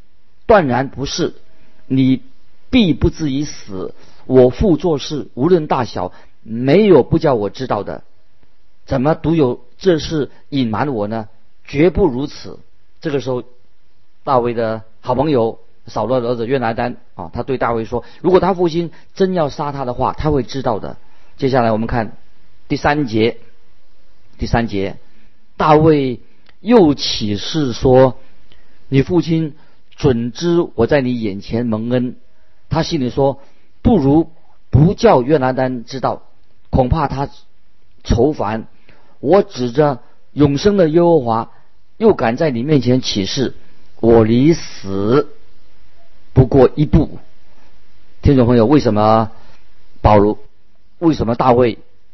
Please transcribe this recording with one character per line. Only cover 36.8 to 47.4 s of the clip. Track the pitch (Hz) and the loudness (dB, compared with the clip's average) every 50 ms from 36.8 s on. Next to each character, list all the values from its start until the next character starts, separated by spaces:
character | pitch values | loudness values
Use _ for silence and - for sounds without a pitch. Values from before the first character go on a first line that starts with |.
| 127 123 | 2 2
怕 | 156 165 147 | 2 0 0
他 | 135 - 135 143 139 - - - - - - - - - - - - - - - | -2 -2 -4 -4 -6 -8 -12 -16 -16 -16 -16 -16 -16 -16 -16 -16 -16 -16 -8 -2
愁 | - 117 110 120 151 151 | 0 2 4 4 2 2
烦。 | - 110 101 110 113 110 - - - - - - - - - - - | 0 -2 -2 -2 -4 -6 -10 -14 -16 -16 -16 -16 -16 -16 -16 -12 -6
我 | - 131 175 202 | 2 4 4 4
指 | 196 - - 123 123 123 | 4 2 -2 -4 -4 0
着 | 117 151 151 147 131 120 - - - - - - - | 2 2 2 2 2 -2 -8 -14 -16 -16 -16 -8 2
永 | 131 147 143 143 | 2 4 4 4
生 | 139 - 208 202 | 2 2 2 4
的 | 196 175 156 | 4 4 4
耶 | 151 175 | 4 4
和 | 175 170 170 156 | 6 6 6 4
华， | 123 117 113 113 113 - - - - - - - - - - | 4 2 0 0 -2 -4 -10 -16 -16 -16 -16 -16 -16 -16 -4
又 | - 214 220 180 | 2 4 4 4
敢 | - 127 113 120 | 4 2 0 2
在 | 131 165 156 | 2 0 0
你 | 127 113 | 0 0
面 | 120 151 156 139 | 2 2 2 4
前 | 117 123 123 131 | 4 4 2 2
起 | - - - 104 95 | 2 0 -2 -2 -2
誓， | 98 - 139 123 - - - - - - - - - - - | -2 -2 -2 -2 -2 -2 -6 -10 -10 -10 -10 -10 -10 -6 0
我 | - 117 117 113 110 | 4 6 8 8 8
离 | 110 117 120 135 160 170 | 6 4 6 6 6 4
死 | 160 - - - - - 95 95 98 101 107 123 147 143 - - - - - - - - - - - - - - - - - - - - - - | 2 -2 -8 -10 -10 -8 -4 -4 -2 2 4 4 2 2 0 -6 -10 -10 -10 -10 -10 -10 -10 -10 -10 -10 -10 -10 -10 -10 -10 -10 -10 -10 2 4
不 | - 131 | 4 4
过 | 110 - 135 123 - - | 6 6 6 6 6 4
一 | 147 151 | 2 2
步。” | 147 - 160 - - 85 - - - - - | 2 4 2 2 0 -4 -10 -10 -10 -10 -10